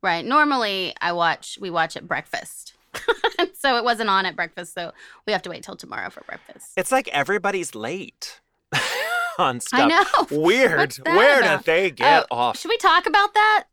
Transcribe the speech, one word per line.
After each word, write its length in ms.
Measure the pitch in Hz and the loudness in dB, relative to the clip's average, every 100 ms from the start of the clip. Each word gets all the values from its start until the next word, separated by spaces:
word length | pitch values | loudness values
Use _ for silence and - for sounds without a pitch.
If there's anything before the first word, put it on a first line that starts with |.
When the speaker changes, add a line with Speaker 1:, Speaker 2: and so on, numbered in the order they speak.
Speaker 1:
Right. 220 | 196 170 | 0 -2
Normally, 680 | 175 277 294 269 220 190 180 - | 0 2 4 2 0 -2 -6 -4
I 120 | 175 | -4
watch, 460 | 175 170 147 - - | 0 0 0 -8 -12
we 100 | 196 | -6
watch 260 | 170 160 - | -2 -2 -4
at 100 | 170 | -6
breakfast. 680 | 143 - - - - - _ _ | -6 -6 -10 -10 -18 -20 _ _
<laughs> 80 | - - - 453 - 349 - | -10 -4 -2 -2 -2 -4 -2
So 160 | 277 240 | 0 0
it 60 | |
wasn't 240 | 233 233 220 | 0 0 2
on 160 | 190 | 2
at 120 | 185 165 | 0 -4
breakfast, 360 | 170 - 170 | -8 -8 -12
so 180 | - 170 - - - - | -10 -12 -12 -20 -14 -4
we 60 | |
have 100 | 196 | -4
to 80 | 185 | -4
wait 120 | 156 | -14
till 100 | - 165 | -14 -18
tomorrow 340 | - 95 90 | -14 -10 -10
for 100 | - | -12
breakfast. 480 | - - - - - - | -18 -18 -18 -20 -10 -6
Speaker 2:
It's 160 | 185 | 0
like 160 | 262 - | -2 0
everybody's 680 | 143 139 202 190 196 156 | -4 -2 -2 -2 -4 -6
late 680 | 113 110 180 170 _ - - _ _ _ | -8 -8 -8 -12 _ -18 -18 _ _ _
<laughs> 60 | 139 - 494 640 698 698 659 | -6 -4 -4 -4 -4 -4 -2
on 200 | 151 127 | -2 -2
stuff. 200 | - 254 | -4 2
Speaker 1:
I 60 | 285 | 2
know. 180 | 330 381 539 320 | 4 2 0 0
<laughs> 120 | 151 | 0
Speaker 2:
Weird. 360 | 165 233 262 160 | 2 4 2 2
Speaker 1:
What's 180 | - - | -2 2
that 180 | 131 175 | 4 6
Speaker 2:
Where 240 | 262 277 | 6 6
Speaker 1:
about? 240 | 196 147 | 4 0
Speaker 2:
did 20 | - | 2
they 240 | 165 190 | 2 2
get 360 | 139 - 220 - | 2 4 4 4
Speaker 1:
Oh, 60 | - | 0
Speaker 2:
off? 220 | 120 - | 0 0
Speaker 1:
should 100 | 339 | -4
we 80 | 453 | 2
talk 280 | 381 339 359 | 4 4 4
about 280 | 403 403 | 2 2
that? 300 | 427 427 427 - | 2 4 2 -2